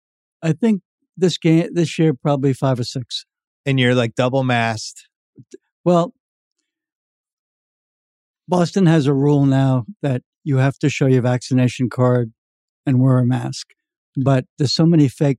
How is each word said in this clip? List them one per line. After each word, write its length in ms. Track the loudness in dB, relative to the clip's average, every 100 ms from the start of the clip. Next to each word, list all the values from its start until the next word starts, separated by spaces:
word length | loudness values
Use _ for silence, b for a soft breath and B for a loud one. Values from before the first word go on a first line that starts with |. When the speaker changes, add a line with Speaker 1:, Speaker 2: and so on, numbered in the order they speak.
| _ _ _ _
Speaker 1:
I 100 | -4
think 280 | -2 0 -2 _ _ _
this 220 | -2 -2 0
game, 320 | 0 2 0
this 240 | -2 -4 0
year, 160 | 0
probably 400 | 0 -2 0 -2
five 260 | -2 -2 -2
or 40 |
six. 420 | -4 -10 -12 -14 -16 _ _ _ -4
Speaker 2:
And 120 | 0
you're, 160 | 2
like, 200 | 2 -2
double 280 | -2 -2 0
masked? 640 | 0 0 -2 -4 -10 -18 -20 _ _ _ -20 -20 _ _
Speaker 1:
Well, 300 | 0 2 0 -6 _ _ _ _ _ _ _ _ _ _ _ _ _ _ _ _ _ _ _ _ _ _ -4
Boston 380 | -2 -2 2 2
has 200 | 2 2
a 80 |
rule 300 | 0 2 2
now 400 | 2 2 2 0 -4 -8
that 200 | -4 -6 -8 _
you 140 | -4 0
have 200 | 0 0
to 100 | -4
show 180 | 0 2
your 160 | 2
vaccination 640 | 2 -2 -2 0 0 -2 -6
card 440 | 0 0 0 -4 _ _ _ _ _
and 160 | -2 2
wear 180 | 2 2
a 80 | 2
mask. 420 | -2 -6 -12 -16 _ _ _ _ -4
But 280 | 0 0 -2 -6
there's 160 | -4
so 140 | 0 2
many 220 | 4 2
fake 300 | 0 -2